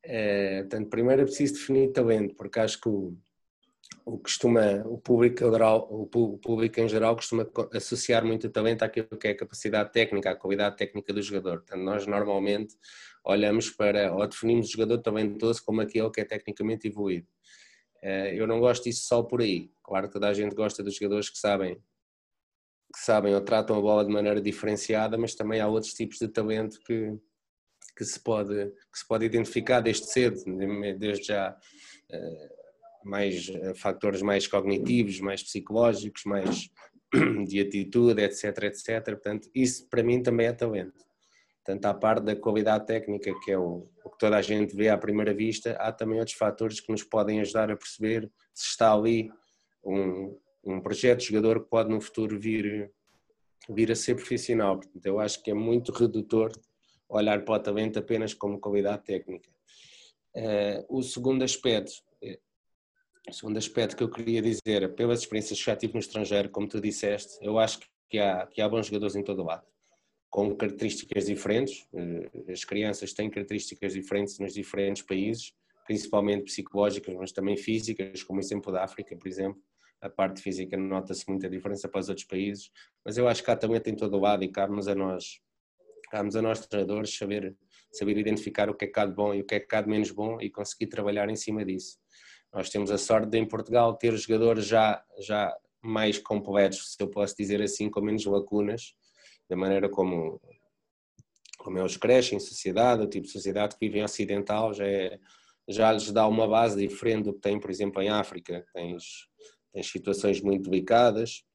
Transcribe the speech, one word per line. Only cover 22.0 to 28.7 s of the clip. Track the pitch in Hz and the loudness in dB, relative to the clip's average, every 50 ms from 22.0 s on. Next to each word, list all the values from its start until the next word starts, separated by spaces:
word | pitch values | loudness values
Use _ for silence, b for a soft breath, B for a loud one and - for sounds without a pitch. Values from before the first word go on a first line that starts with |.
| _ _ _ _ _ _ _ _ _ _ _ _ _ _ _ _ _ _ - | _ _ _ _ _ _ _ _ _ _ _ _ _ _ _ _ _ _ -16
que | - | -6
sabem | - - 110 107 98 101 98 | 2 4 4 6 6 4 4
ou | 98 | 2
tratam | 98 104 117 110 107 110 110 | 4 2 2 2 4 2 2
a | 107 | 4
bola | 101 107 107 104 104 | 4 6 6 4 4
de | 101 | 4
maneira | 104 104 104 107 104 104 | 2 2 2 2 2 2
diferenciada, | 98 104 101 - - 107 104 104 - - 110 107 110 110 113 113 | 0 -2 -4 -2 -2 -2 -2 -2 0 0 0 0 2 0 0 -2
mas | 117 113 - | -2 -4 -4
também | - 107 107 113 110 | -4 -4 0 0 2
há | 107 104 | 2 2
outros | 107 110 107 - | 2 0 -2 -4
tipos | - - 117 110 - - | -6 -6 -8 -8 -4 -6
de | 120 110 | -6 -2
talento | - 113 107 110 110 110 110 110 110 - | -2 -2 0 0 0 -2 -2 -4 -8 -14
que, | _ - 117 113 110 107 107 107 _ _ _ _ _ _ _ _ _ _ _ _ - - _ | _ -4 -2 -2 -2 -4 -6 -10 _ _ _ _ _ _ _ _ _ _ _ _ -20 -20 _
que | - 113 | -8 -8
se | - - - | -8 -8 -4
pode, | _ 120 110 107 101 101 104 104 101 101 | _ 0 0 0 0 0 -2 -2 -2 -4